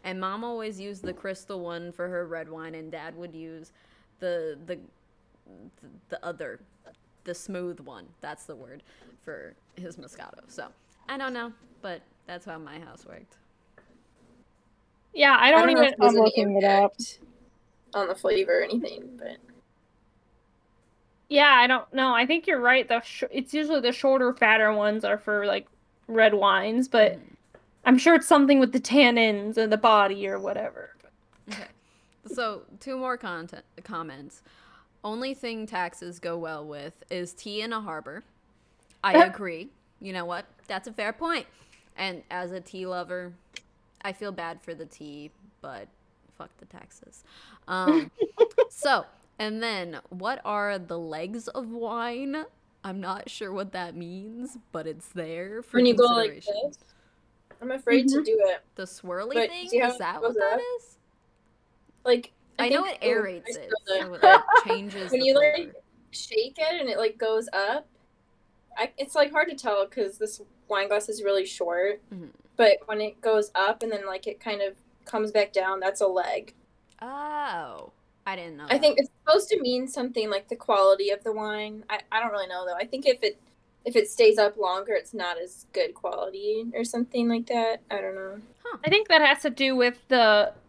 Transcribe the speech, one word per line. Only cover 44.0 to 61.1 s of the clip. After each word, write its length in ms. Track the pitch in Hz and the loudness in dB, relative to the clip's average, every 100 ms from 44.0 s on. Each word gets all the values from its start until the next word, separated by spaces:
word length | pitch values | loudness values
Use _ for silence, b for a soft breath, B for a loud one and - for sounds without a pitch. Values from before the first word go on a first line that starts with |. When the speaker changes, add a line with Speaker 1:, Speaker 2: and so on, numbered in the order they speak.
Speaker 1:
I 100 | 202 | -14
feel 180 | 190 208 | -10 -12
bad 300 | 185 165 160 | -10 -12 -12
for 120 | - | -16
the 120 | 160 | -14
tea, 460 | 165 - 151 147 151 _ _ _ | -16 -18 -18 -18 -20 _ _ _
but 260 | 143 117 101 _ _ _ _ _ | -18 -16 -20 _ _ _ _ _
fuck 120 | - _ | -20 _
the 80 | |
taxes. 580 | - 180 - - - - _ b b b - | -20 -20 -20 -20 -20 -20 _ b b b -8
Um, 420 | 185 185 320 294 - 427 - | -2 2 2 -2 -6 -6 0
Speaker 2:
<laughs> 280 | 453 - 480 | 0 2 -2
Speaker 1:
so, 360 | - 294 226 - _ _ - | 0 0 0 -2 _ _ -8
and 240 | 214 220 | -8 -4
then, 380 | 226 202 175 151 _ | -6 -6 -8 -12 _
what 320 | 180 196 262 | -8 -6 -6
are 360 | - 208 202 196 | -4 -4 -2 -6
the 180 | 175 170 | -8 -10
legs 500 | 165 156 180 226 - | -8 -8 -8 -10 -10
of 200 | - 226 | -10 -10
wine? 760 | 233 226 233 240 240 277 302 320 _ _ _ | -8 -6 -6 -6 -6 -8 -8 -10 _ _ _
I'm 160 | 196 190 | -12 -10
not 300 | 185 196 - | -8 -8 -10
sure 220 | - 208 | -12 -10
what 180 | 190 196 | -8 -8
that 220 | 185 175 | -8 -10
means, 600 | 165 170 185 208 233 254 240 _ | -12 -14 -14 -14 -14 -14 -16 _
but 160 | 170 160 | -10 -10
it's 200 | 156 - | -12 -14
there 520 | 180 160 165 190 220 | -12 -10 -10 -10 -14
for 160 | 240 240 | -2 4
Speaker 3:
When 80 | |
you 80 | 247 | 6
go 80 | 233 | 6
like 260 | 240 233 220 - | 6 4 0 -4
Speaker 1:
consideration. 260 | - 208 294 | -8 -6 -8
Speaker 3:
this, 80 | - _ _ _ _ _ _ _ - | -10 _ _ _ _ _ _ _ -14
I'm 100 | 240 | -10
afraid 360 | 269 240 262 262 | -6 2 4 4
to 60 | 277 | 0
Speaker 2:
Mm-hmm. 60 | |
Speaker 3:
do 140 | 302 220 196 | 0 2 2
it. 140 | 180 _ | 0 _
Speaker 1:
The 80 | - | -14
swirly 500 | 185 - 185 175 220 | -14 -14 -10 -8 -4
Speaker 3:
But 160 | 294 226 | -2 -2
Speaker 1:
thing? 200 | 349 254 | -4 -2
Speaker 3:
see 100 | 240 | 0
how 100 | 247 | 0
Speaker 1:
Is 60 | |
Speaker 3:
it 40 | 247 | -2
Speaker 1:
that 220 | 175 180 | -8 -4
what 60 | 233 | -2
Speaker 3:
goes 60 | 226 | 0
Speaker 1:
that 160 | 196 | 0
Speaker 3:
up? 40 | 233 480 494 | -2 -4 -10
Speaker 1:
is? 200 | _ _ _ | _ _ _